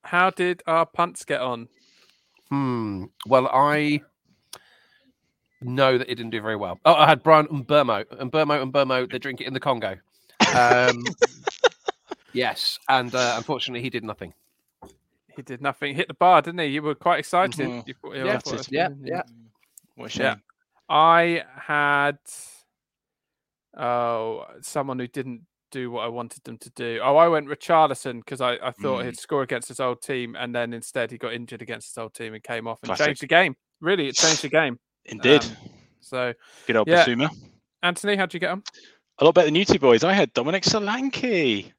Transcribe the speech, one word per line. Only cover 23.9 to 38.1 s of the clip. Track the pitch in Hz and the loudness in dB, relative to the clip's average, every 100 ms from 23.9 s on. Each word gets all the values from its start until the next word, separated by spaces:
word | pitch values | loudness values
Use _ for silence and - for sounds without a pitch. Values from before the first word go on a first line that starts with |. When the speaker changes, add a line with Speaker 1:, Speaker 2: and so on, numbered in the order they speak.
| 120 120 117 113 110 - - | 0 0 -2 -4 -8 -12 -18
Speaker 1:
someone | - 151 139 127 | -8 -6 -6 -6
who | 123 | -8
didn't | - 131 120 175 _ _ | -8 -10 -12 _ _ _
do | 135 123 | -10 -8
what | 117 | -6
I | 117 | -6
wanted | 120 117 - | -8 -12 -14
them | - 117 | -18 -18
to | - | -20
do. | - 120 113 | -10 -6 -2
Oh, | 123 147 | 4 6
I | 170 | 6
went | 160 143 | 4 -2
Richarlison | 147 - 165 156 131 139 120 - | -12 0 4 4 0 -8 -12 -12
'cause | 127 | -4
I, | 123 | -2
I | 120 127 | -2 -6
thought | 120 143 127 | -6 -6 -4
Speaker 3:
Mm. | 123 | -6
Speaker 1:
he'd | - | -10
score | - 147 | -4 -4
against | 131 123 - | -2 -6 -8
his | - | -6
old | 131 120 | -6 -6
team, | - 131 120 - | -6 -6 -6 -10
and | 123 | -8
then | 120 117 | -6 -6
instead | 117 - 135 117 | -8 -8 -6 -6
he | 120 | -6
got | 120 | -10
injured | 117 117 110 | -10 -12 -16
against | 117 113 - | -12 -14 -12
his | - | -14
old | 113 | -14
team | - 113 | -12 -14
and | 110 | -14
came | - 117 113 | -10 -8 -8
off | 113 | -12
and | 120 | -6
Speaker 3:
Classic. | 92 147 | -2 -2
Speaker 1:
changed | 139 | -2
the | 143 | 2
game. | 160 185 131 _ _ | 4 4 -2 _ _
Really, | 160 190 139 | -2 0 -2
it | 127 | 2
changed | 160 156 | 2 2
the | 147 | 0
game. | 151 151 - _ _ | 2 2 -4 _ _
Speaker 3:
It | - 110 | -16 -2
did. | 117 147 | 6 6
Speaker 1:
Um, | - 113 - - _ _ | 4 -12 -20 -20 _ _
so, | - 127 123 117 _ - - | -10 -4 -4 -6 _ -16 0
Speaker 3:
Good | 113 | 2
old | 107 | 6
Speaker 1:
yeah. | 170 | 6
Speaker 3:
Basuma. | 143 120 151 - - _ _ _ | 6 4 -2 -4 -20 _ _ _
Speaker 1:
Anthony, | 175 175 202 | -2 -2 -2